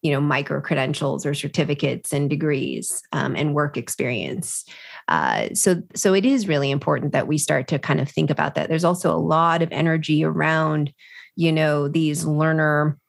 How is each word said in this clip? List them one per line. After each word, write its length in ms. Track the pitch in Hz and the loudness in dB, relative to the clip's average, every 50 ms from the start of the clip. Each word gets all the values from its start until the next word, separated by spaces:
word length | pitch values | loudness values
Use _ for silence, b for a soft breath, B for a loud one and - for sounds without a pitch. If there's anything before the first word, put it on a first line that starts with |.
you 100 | - 156 143 | 0 0 2
know, 80 | 135 | 2
micro 400 | 143 147 139 135 143 - - 139 | 2 2 2 0 -2 -2 -4 -6
credentials 640 | 143 - 170 135 131 135 151 - 160 139 - - - | -2 -2 -2 0 0 -2 -2 -2 -2 -4 -4 -2 -4
or 80 | 147 143 | -4 -4
certificates 800 | 143 - 143 - - 165 160 - 143 - 139 123 - - - - | -4 -6 -4 -2 -2 0 0 0 -2 -2 -2 -2 -4 -6 -4 -2
and 160 | 143 143 139 | -2 0 0
degrees, 720 | 147 151 160 151 147 135 127 - - - - - - - - _ | 0 0 0 0 0 0 -2 -4 -6 -6 -6 -8 -8 -10 -10 _
um, 240 | - 147 135 135 - | -6 -4 -4 -2 -2
and 180 | - 143 151 143 | -2 -2 0 0
work 220 | 147 147 143 - | 0 -2 -2 -2
experience? 880 | - 120 - - - - 123 123 107 85 67 - - 170 - - - - B B B B B B B B B | -6 -8 -8 -6 -4 -2 -2 -2 -4 -4 -6 -6 -6 -8 -8 -8 -10 -10 B B B B B B B B B
Uh, 440 | - 80 76 65 55 52 55 50 - | 0 2 2 0 0 0 -2 -4 -2
so, 280 | - - 202 180 170 - - - | 0 2 2 2 2 -2 -8 -8
so 200 | - - 202 190 | 0 2 4 4
it 100 | 196 196 | 4 4
is 240 | 254 277 262 208 196 | 4 2 2 2 0
really 240 | 160 143 139 139 | 0 2 2 2
important 400 | 139 135 - - 151 139 123 147 | 0 0 0 0 -2 0 -2 0
that 160 | 139 139 - - | 0 0 0 0
we 100 | 151 151 | -2 -2
start 300 | - - 151 135 135 - | 0 0 0 0 0 0
to 120 | - 143 | -2 -4
kind 200 | - - 143 135 | 0 0 0 0
of 80 | 135 143 | 0 -2
think 220 | - - 160 151 | 0 0 0 0
about 260 | 147 - 151 - - | 2 0 0 -2 -2
that. 140 | - - - | -4 -2 -2
There's 160 | 160 160 175 | -2 0 2
also 280 | 170 175 180 - - 82 | 2 0 2 0 0 0
a 40 | 165 | 2
lot 440 | 160 165 160 160 165 170 165 170 | 2 2 2 4 4 4 2 2
of 60 | 165 165 - | 0 -2 0
energy 500 | - 170 165 160 165 156 - 156 151 160 | 0 0 2 2 0 0 2 2 2 2
around, 680 | 156 160 165 151 156 160 160 160 156 156 151 147 143 B B B B B B B B B | 2 0 0 0 2 2 2 2 2 2 0 -2 -2 B B B B B B B B B
you 160 | - 165 165 | 0 2 2
know, 380 | 160 156 156 151 147 147 143 143 | 4 4 2 2 2 2 0 0
these 340 | 147 165 160 151 147 156 165 | 0 2 2 2 0 0 -2
learner 760 | 156 151 147 156 160 160 160 156 151 151 147 151 156 147 - _ | 0 0 2 2 2 2 2 2 2 4 4 2 2 0 -2 _